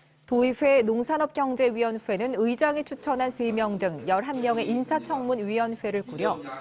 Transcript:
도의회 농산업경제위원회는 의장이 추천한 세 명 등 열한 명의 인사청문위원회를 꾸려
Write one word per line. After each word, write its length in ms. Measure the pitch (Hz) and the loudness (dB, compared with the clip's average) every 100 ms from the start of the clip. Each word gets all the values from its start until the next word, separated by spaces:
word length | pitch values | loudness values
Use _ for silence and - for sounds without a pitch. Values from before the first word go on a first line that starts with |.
| _ _ - | _ _ -2
도의회 560 | 240 254 240 285 277 | 2 2 4 4 6
농산업경제위원회는 1500 | 220 226 247 - 294 - 269 254 254 226 233 220 - 190 262 220 | 4 0 0 0 0 0 -2 2 2 2 -2 -2 -2 -2 0 0
의장이 460 | 226 247 302 294 | 0 2 2 0
추천한 460 | 294 277 - 254 254 | -4 -6 -2 0 0
세 220 | 254 233 | 0 -2
명 260 | 220 214 196 | 0 0 0
등 260 | 190 151 156 | -2 -2 0
열한 340 | 185 262 269 | 0 0 -2
명의 260 | 240 233 214 | 0 0 0
인사청문위원회를 1300 | 240 254 311 320 285 247 254 202 226 233 226 214 202 190 | -2 0 -2 -2 -4 -2 -2 0 0 -2 -2 -4 -4 -4
꾸려 320 | 156 208 - - - | -2 -2 -2 -6 -12